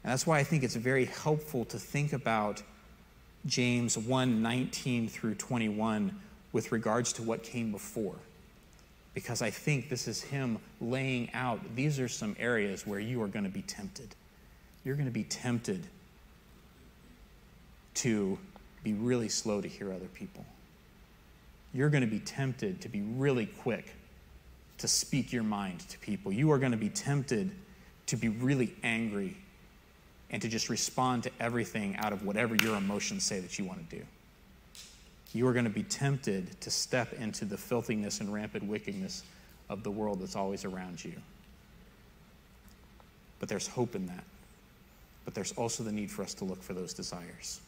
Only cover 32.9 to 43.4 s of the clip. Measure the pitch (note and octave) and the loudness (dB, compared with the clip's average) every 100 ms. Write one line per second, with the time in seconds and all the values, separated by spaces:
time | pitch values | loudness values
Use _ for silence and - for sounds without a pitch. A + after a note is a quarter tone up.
32.9 | G2+ - G2 - G2+ F2 - F#2+ F2+ E2 | 0 -2 -2 -2 -2 -4 -6 -6 -8 -10
33.9 | - - - - - - - - - - | -12 -12 -20 -20 -20 -20 -20 -20 -18 -18
34.9 | - - - - A2+ B2+ B2 A#2 G2+ F#2+ | -20 -20 -20 -6 2 4 6 2 0 -2
35.9 | - C#3 C#3 - F#2+ F2+ - - - - | 0 2 2 0 -2 -2 -8 -4 -2 0
36.9 | B2+ A2+ - G#2+ G2+ G2+ G2+ - A#2+ A2+ | 0 0 -4 -6 -4 -6 -6 -2 -2 0
37.9 | G#2+ G2+ - G#2 G#2 G#2+ G#2+ G2+ G#2 - | -2 -2 -4 -4 -4 -4 -6 -4 -4 -4
38.9 | G2 F#2 - - - - - - G2+ G#2 | -6 -6 -8 -12 -20 -20 -20 -10 -6 -4
39.9 | G#2 G#2+ G2 F#2 G#2 G2 G2 G2 F#2 F#2 | -2 0 -2 -2 -2 -2 -2 -4 -6 -8
40.9 | E2+ F2+ E2 - - - - - - - | -8 -10 -12 -16 -20 -20 -20 -20 -20 -20
41.9 | - - - - - - - - - - | -20 -20 -20 -20 -20 -20 -20 -20 -20 -20
42.9 | - - - - - | -20 -20 -20 -20 -10